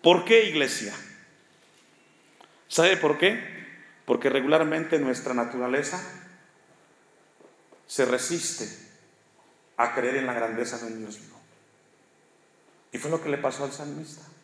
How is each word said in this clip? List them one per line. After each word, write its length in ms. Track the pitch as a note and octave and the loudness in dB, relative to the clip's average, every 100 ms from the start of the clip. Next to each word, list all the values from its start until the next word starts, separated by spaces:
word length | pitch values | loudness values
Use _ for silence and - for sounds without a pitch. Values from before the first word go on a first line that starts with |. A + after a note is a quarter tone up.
¿Por 220 | E3 F3+ | 8 6
qué, 220 | F3 A3+ G#3+ | 8 6 6
iglesia? 480 | D#3 C3+ - G#2 - - - - _ _ _ _ _ _ _ _ _ _ _ - _ _ | 2 0 -2 -6 -10 -16 -20 -20 _ _ _ _ _ _ _ _ _ _ _ -20 _ _
¿Sabe 280 | - E3+ F#3 | 4 4 6
por 220 | D#3 D3 | 2 4
qué? 480 | F3 A#3 - - - - - - - | 2 2 -8 -16 -18 -20 -20 -20 -2
Porque 240 | B2 C3+ | 0 2
regularmente 680 | C3 C3 D#3 D#3 D#3 D#3 D#3+ | 0 4 4 4 -2 0 0
nuestra 360 | C3+ B2 - | 0 -2 -2
naturaleza 680 | B2 A#2+ B2 B2 C3+ D3 F3+ - - - - _ _ _ _ _ _ _ _ _ _ - _ _ - _ | -2 -2 -4 -2 -2 -2 -8 -10 -16 -20 -20 _ _ _ _ _ _ _ _ _ _ -20 _ _ -20 _
se 200 | - B2 | 0 2
resiste 840 | B2 - E3+ - - A2 - - - _ _ _ _ _ _ _ - | 2 -2 -4 -4 -8 -10 -14 -20 -20 _ _ _ _ _ _ _ -2
a 180 | A#2+ | 0
creer 220 | - B2 C3+ | 0 0 0
en 100 | C3 | -2
la 80 | |
grandeza 440 | A#2+ A2+ A2+ A#2 A#2 | -2 -4 -4 -6 -6
de 80 | A#2 | -10
un 120 | A2+ | -10
Dios 200 | G#2+ G#2+ | -12 -14
vivo. 180 | - - _ _ _ _ _ _ _ _ _ _ _ _ _ _ _ | -20 -20 _ _ _ _ _ _ _ _ _ _ _ _ _ _ _
Y 60 | - | -10
fue 120 | D3 | -4
lo 120 | D#3+ | -4
que 60 | D#3+ | -2
le 100 | C#3 | -2
pasó 260 | C3+ C3 | -2 -4
al 80 | C#3 | -8
salmista. 500 | C3+ D3 D3 D#3+ - - - | -8 -12 -12 -14 -18 -20 -20